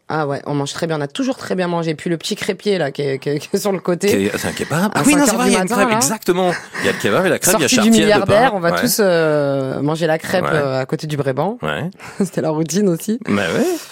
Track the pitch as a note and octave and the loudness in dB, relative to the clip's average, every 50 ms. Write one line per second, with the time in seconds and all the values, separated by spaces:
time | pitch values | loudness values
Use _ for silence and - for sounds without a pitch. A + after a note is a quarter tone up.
0 | _ - C#3+ D#3 D#3 C#3 C#3 C3 - - D3 C#3+ C#3 C#3+ - - F3 E3+ D#3+ D3+ | _ -6 -4 -4 -2 -2 -4 -6 -4 -4 -4 -2 -2 -4 -4 -6 -4 -4 -2 -4
1 | C#3+ D3 - - C4+ B3+ C4 - - - F#3+ F#3 F3+ F3 F3 E3+ E3 E3 D#3 D3 | -4 -6 -4 -4 -4 -4 -4 -4 -6 -6 -4 -2 -2 -2 -2 -2 -2 -2 -4 -4
2 | - F3 E3+ D#3+ - - G#3+ - - - G3 F#3 - G#3 G3+ F3+ D3+ C#3 C#3+ - | -4 -4 -4 -4 -4 -6 -6 -4 -4 -4 -6 -4 -2 -2 0 0 0 -2 -4 -4
3 | C#3+ C3+ C3+ C3 - D3 C#3+ D3+ - - - G3 - G#3 F#3+ E3+ - - F3 E3+ | -4 -4 -4 -4 -2 -4 -4 -4 -4 -4 -4 -2 -2 -2 -2 -2 -2 -2 -2 0
4 | F#3+ G3+ F3 G2+ G2 G2+ - A2 - F2 - - - - C#3 E3 G3 G#3+ - - | 0 2 2 2 0 0 -2 -2 -4 -6 -4 -4 -4 -4 -2 0 0 0 0 2
5 | D3 C4 D4 C#4+ D4 A#3+ G#3+ A#3 B3 B3 A#3+ G#3+ F#3 F3+ A#3+ G3+ B3+ B3 G#3+ A3+ | 2 4 4 4 4 4 2 2 2 2 2 2 0 0 0 0 2 2 2 0
6 | B3+ D3 A3 G#3+ - - F3 F3+ F#3 F3+ E3+ - - - - - - G2 F#2 - | 0 0 -2 -2 -2 0 0 2 2 0 0 -2 -6 -10 -8 -4 -2 -2 -2 0
7 | - G#2 G#2 D3+ F#3 F3+ C3+ - - - G3 G#3+ C#3+ A2+ B3 A#3 G#3+ A3+ A3+ A3 | 0 0 2 2 2 2 2 2 2 2 2 4 4 2 4 4 6 6 6 6
8 | - G#3 G#3 G3+ G3 F#3+ G3 G#3 B3 C4+ G#3+ F#3+ E3+ E3+ F3 E3+ A3+ B3 - - | 6 6 4 4 4 4 4 4 4 4 2 2 0 0 2 2 2 0 2 2
9 | G#3 F#3 F3 E3 D#3+ D#3 D3+ D3 C#3+ C#3 C#3 C#3 C3+ C3 C3 - C3+ D3 D#3+ D#3 | 2 4 4 4 4 4 2 2 2 2 0 0 -2 -2 -2 -2 -2 -2 0 0
10 | E3+ D#3 D#3+ E3 - - F#3+ F#3 E3 C#3+ D3+ D3+ C#3+ C3+ C3 C3 C3 - D#3+ D3+ | 0 0 0 0 -2 -2 -2 0 0 2 0 0 0 0 -2 -2 -2 -2 -4 -6
11 | - D3+ D3+ C#3 C3 C#3 C3 C3+ D#3 G3 A#3 A#3+ - D#2 D2+ D#2+ C#3 F#3 - - | -4 -4 -4 -2 -2 -2 0 0 -2 -2 -4 -4 -4 -4 -4 -4 -4 -6 -8 -12
12 | - - - - G3+ E3 - F3 B2 D#3+ D#3 D3+ E3 D3+ D#3+ G3 G#3 F#3 E3 E3 | -16 -12 -6 -4 -4 -4 -2 -2 -2 -2 -2 -2 -2 -2 0 0 2 2 0 0
13 | - - A3 B3 - - G2+ - - E2 F#2+ D#3 C4 F4+ F4 D#4 - - | -2 -4 -6 -4 -4 -2 0 0 0 0 0 0 0 0 -2 -4 -6 -6